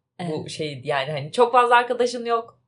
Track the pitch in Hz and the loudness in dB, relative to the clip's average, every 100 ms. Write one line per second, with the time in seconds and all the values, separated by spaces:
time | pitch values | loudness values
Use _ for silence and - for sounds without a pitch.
0 | _ - 170 156 156 - 151 135 131 143 | _ -12 -8 -8 -8 -8 -8 -8 -4 -4
1 | 135 151 147 - 233 247 240 240 247 240 | -4 -6 -4 2 4 4 6 4 4 0
2 | 240 247 233 233 - _ | -2 -2 -2 -4 -4 _